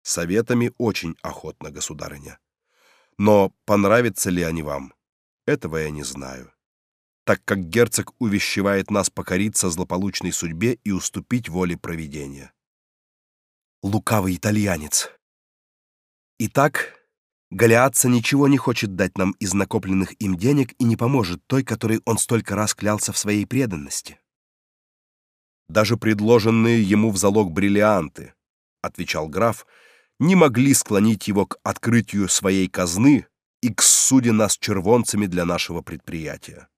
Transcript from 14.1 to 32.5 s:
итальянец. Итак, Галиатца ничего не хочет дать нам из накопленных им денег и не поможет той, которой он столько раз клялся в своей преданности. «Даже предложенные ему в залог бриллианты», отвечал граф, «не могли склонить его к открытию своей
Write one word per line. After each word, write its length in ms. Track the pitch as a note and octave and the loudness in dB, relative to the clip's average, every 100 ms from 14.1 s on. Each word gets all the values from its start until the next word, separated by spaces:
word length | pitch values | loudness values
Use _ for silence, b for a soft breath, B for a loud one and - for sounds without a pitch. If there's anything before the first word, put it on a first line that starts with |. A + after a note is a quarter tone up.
| A2 F#2+ F2+ | 0 0 -2
итальянец. 720 | G#2+ G#2 G2+ E2+ D2+ - - _ _ _ _ _ _ _ _ _ _ _ _ _ | 0 0 0 -2 -4 -4 -4 _ _ _ _ _ _ _ _ _ _ _ _ _
Итак, 560 | A2 - D3 - - - _ _ _ _ _ | -2 2 2 0 -8 -10 _ _ _ _ _
Галиатца 600 | F#2 A#2 A2+ C3 - B2+ | 2 6 6 4 2 2
ничего 380 | B2 A2+ C#3 C#3 | 2 2 4 4
не 100 | C#3 | 4
хочет 380 | C3+ A#2 G#2+ F#2 | 2 -2 -4 -2
дать 220 | F#2+ - | -4 0
нам 140 | F#2+ - | -2 -2
из 140 | G2 | -2
накопленных 600 | G2 G2 A2 F#2+ F#2+ F#2 - | -2 0 -2 -2 -2 -2 -4
им 140 | G2 F2+ | -4 0
денег 380 | A#2 D3 B2 - | 2 2 0 0
и 60 | |
не 120 | A#2 A2 | 0 2
поможет 500 | A#2+ C#3 F2+ E2 _ | 0 0 -2 -6 _
той, 160 | C3+ | -2
которой 380 | C3+ A2 A2 A2 - | -2 -4 -2 -2 0
он 120 | A2 | -2
столько 380 | - A#2 - G2+ | 0 -2 0 -2
раз 180 | G#2+ - | -2 -2
клялся 360 | G#2 G#2+ - | -2 -2 -2
в 60 | - | -4
своей 280 | G#2 G#2 G2 | -2 -2 0
преданности. 720 | B2 B2+ E2 C#2+ - - - _ _ _ _ _ _ _ _ _ _ _ _ _ _ - | -2 -2 -6 -8 -12 -12 -20 _ _ _ _ _ _ _ _ _ _ _ _ _ _ -2
«Даже 300 | D#2+ G#2+ A2+ | 0 2 0
предложенные 840 | A2 G#2 G#2+ A#2+ G#2+ A2+ A2+ A#2 | 0 2 4 6 6 4 4 4
ему 280 | G2 G#2 A2 | 4 4 2
в 60 | G2 | 2
залог 340 | G2+ G#2 F#2+ | 2 2 0
бриллианты», 840 | D#2+ G2+ G2+ G#2+ G2+ D#2 - D#2 _ _ _ _ _ | 0 2 4 4 2 -2 -12 -20 _ _ _ _ _
отвечал 460 | F2 - F2 D#2+ D#2 | -12 -8 -6 -6 -4
граф, 380 | F#2 A2+ G#2+ - b b b b _ | -6 -6 -8 -14 b b b b _
«не 160 | C3 F#3 | 2 6
могли 380 | D#3 A#2 C#3 | 6 4 2
склонить 540 | C3+ - G2+ A2 G#2+ - | 2 2 2 2 0 -2
его 180 | G2+ F#2+ | -2 -2
к 120 | - | -6
открытию 640 | G2+ - A#2+ A#2 - G2+ F#2 | -8 -4 0 0 0 -4 -2
своей 380 | - G2 | 0 0